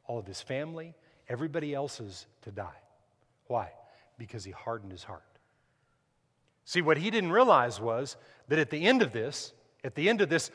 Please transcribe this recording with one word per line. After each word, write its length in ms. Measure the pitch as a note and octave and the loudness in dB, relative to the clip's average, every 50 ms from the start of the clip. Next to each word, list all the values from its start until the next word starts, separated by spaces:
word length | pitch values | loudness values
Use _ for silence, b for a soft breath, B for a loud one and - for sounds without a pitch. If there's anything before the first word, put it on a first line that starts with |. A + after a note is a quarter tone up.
| _ | _
all 140 | - A#2+ A#2 | -8 -8 -8
of 80 | G2+ | -8
his 140 | G2 F#2 - | -10 -12 -14
family, 520 | - - C3 C3+ D3+ D#3+ E3 D#3+ D#3+ E3+ E3 _ b b b b b | -8 -6 -6 -6 -6 -6 -10 -12 -14 -14 -18 _ b b b b b
everybody 460 | b B2 A#2+ D#3 D#3+ C#3+ E3 D3+ D3 C#3 | b -6 -4 -4 -4 -2 -4 -4 -2 -4
else's 540 | C#3 D3 C3+ - - A2+ G2 F2+ - - _ _ _ - | -4 -4 -6 -6 -10 -12 -12 -12 -16 -18 _ _ _ -18
to 80 | - | -14
die. 280 | G2+ G#2 F#2+ E2+ - - _ _ _ _ _ _ _ _ _ _ _ _ _ | -10 -10 -10 -10 -12 -18 _ _ _ _ _ _ _ _ _ _ _ _ _
Why? 220 | - B2 A2+ F#2+ - - - b b b b b b b | -2 -2 -2 -2 -4 -12 -20 b b b b b b b
Because 260 | - A#2 - - A2 F#2+ | -18 -16 -12 -12 -12 -12
he 80 | G2 | -12
hardened 400 | F2+ - - A#2+ A#2 A2 G2 G2 | -14 -12 -8 -8 -8 -8 -8 -14
his 120 | F#2 F2 - | -16 -16 -14
heart. 200 | - F#2 D#2+ _ _ _ _ _ _ _ _ _ _ _ _ _ _ _ _ _ _ _ _ _ _ _ _ _ _ _ _ _ | -16 -16 -16 _ _ _ _ _ _ _ _ _ _ _ _ _ _ _ _ _ _ _ _ _ _ _ _ _ _ _ _ _
See, 160 | - - F3 | -2 -2 0
what 160 | D#3+ D#3 D#3 | 4 4 2
he 120 | D3+ E3+ A3+ | 4 2 0
didn't 220 | A3 A3 F#3 E3 | 0 0 0 4
realize 480 | F3+ A#3 C4 A#3+ F3 C3+ A#2+ A#2+ G#2+ F#2+ | 6 6 8 8 8 6 6 4 -2 -4
was 360 | A2+ A#2 A2+ A#2+ C#3 C3 - - b b b b b | -2 -2 -2 -2 -2 -6 -10 -16 b b b b b
that 120 | b D3+ D#3 | b 2 2
at 100 | D3+ - | 2 0
the 160 | D#3 D3+ E3+ | 0 2 4
end 160 | G#3+ C4 B3 | 4 6 6
of 100 | G3+ B2+ | 4 2
this, 420 | A2 A2+ A2 A2 - - - - - _ _ _ _ _ - | 0 -4 -4 -4 -6 -8 -12 -12 -16 _ _ _ _ _ -10
at 120 | B2+ - | -8 -4
the 120 | D3 D#3+ G3+ | 0 2 2
end 120 | A#3 G3+ | 4 4
of 80 | G3 C#3 | 4 4
this 200 | E3 D#3+ - - | 2 0 0 -2